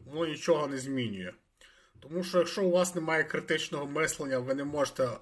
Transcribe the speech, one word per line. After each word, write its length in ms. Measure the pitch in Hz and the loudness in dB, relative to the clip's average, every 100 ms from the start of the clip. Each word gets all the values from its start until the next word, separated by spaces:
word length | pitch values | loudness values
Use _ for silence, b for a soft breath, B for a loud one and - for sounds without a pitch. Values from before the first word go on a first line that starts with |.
воно 260 | 131 151 160 | -10 -4 -4
нічого 400 | 151 175 151 139 | 0 2 4 2
не 120 | 135 | -4
змінює. 540 | 135 131 113 98 90 - _ _ b b b b | -4 -2 -2 -4 -10 -12 _ _ b b b b
Тому 240 | 143 170 | -8 -4
що 140 | 180 180 | 0 2
якщо 240 | 165 208 | 2 2
у 80 | 185 | 4
вас 240 | 180 180 | 4 4
немає 300 | 180 160 160 | 0 0 2
критичного 640 | 156 165 - 156 - 151 143 | 2 -2 0 -2 -2 -6 -2
мислення, 520 | 147 156 - 139 127 | 0 0 -2 -2 -2
ви 160 | 127 | 0
не 100 | 139 | -2
можете 440 | 143 147 135 - 127 113 | -2 0 0 2 -2 -2